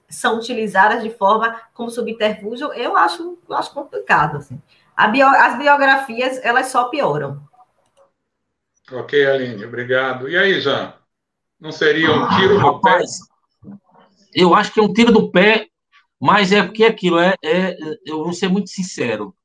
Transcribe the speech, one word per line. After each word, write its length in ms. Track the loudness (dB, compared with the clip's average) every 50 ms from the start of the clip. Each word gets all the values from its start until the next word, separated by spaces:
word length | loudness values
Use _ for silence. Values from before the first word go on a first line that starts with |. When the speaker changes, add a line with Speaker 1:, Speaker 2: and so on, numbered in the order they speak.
| _ _
Speaker 1:
são 300 | -10 -6 -4 -4 -4 -4
utilizadas 680 | -6 -6 -6 -6 -4 -2 2 2 4 4 2 0 -4
de 60 | -8
forma 460 | -4 0 2 2 2 2 0 -2 -4 -8 -16 _
como 160 | _ -14 -12 -10
subterfúgio. 840 | -8 -8 -8 -8 -4 -4 -4 -4 -4 -6 -10 -12 -10 -8 -8 -8
Eu 240 | -8 -6 -6 -2 0
acho, 420 | 0 0 0 -2 -6 -10 -12 -14 -16 _ -8
eu 60 | -6
acho 180 | -6 -6 -8
complicado, 680 | -10 -12 -12 -10 -10 -8 -2 0 2 2 2 0 -4 -8
assim. 220 | -12 -14 -18 -20 -20 _ _ _ _ _ _
A 120 | 0 0
bio-, 180 | 2 2 4 4
as 320 | 4 6 6 4 2 2
biografias, 840 | 0 2 2 4 4 4 4 2 2 0 -4 -6 -6 -4 -4 -6 -4 -2
elas 220 | -2 0 0 -2
só 180 | -2 -2 -2 -2
pioram. 560 | -2 -2 -2 -2 -2 -2 -4 -6 -8 -10 -14 -18 _ _ _ _ _ _ _ _ _ _ _ _ _ _ _ _ _ _ _ _ _ _ _ _ _ _ _ _ -14
Speaker 2:
Ok, 340 | -12 -12 -6 -2 2 2 2
Aline, 400 | 2 2 0 -2 -6 -8 -10 -12
obrigado. 640 | -12 -10 -8 -4 -2 -2 0 -2 -2 -4 -8 -8 -4
E 80 | -2
aí, 240 | 0 2 2 0 0
Jean? 320 | -2 -2 -2 -4 -6 -8 -14 _ _ _ _ _ _ _ _ _ _ _ _ _
Não 140 | -16 -12
seria 400 | -4 0 0 2 2 2 2 0
um 160 | 0 0 0 0
tiro 280 | 2 2 4 4 4 4
no 220 | 4 2 2 2
pé? 100 | 2 2
Speaker 3:
Rapaz, 280 | 2 2 0 -4 -10 -14 -18 _ _ _ _ _ _ _ _ -20 -20 -20 _ _ _ _ _ _ _ _ _ _ 0
eu 200 | 2 4 4 4
acho 180 | 4 2 2
que 80 | 0 2
é 20 |
um 100 | 2 4
tiro 200 | 4 4 4 6
no 180 | 4 4 2 2
pé, 380 | 2 4 4 4 4 2 -2 -8 _ _ _ _ _ _ _ _ _ -4
mas 320 | 0 2 2 4 4 2
é 100 | 2 2
porque 220 | 0 0 0 2 2
aquilo 340 | 2 2 0 0 0 2 2
é, 140 | 2 2 0 0
é, 340 | -2 -2 0 0 -2 -2 -4 -8 -10 -10 -12 -12 -10
eu 180 | -10 -8 -6
vou 100 | -6 -6
ser 160 | -6 -4 -2 -2
muito 200 | -2 -2 -4 -4
sincero. 680 | -8 -10 -10 -10 -8 -6 -6 -4 -4 -6 -8 -12 -16 _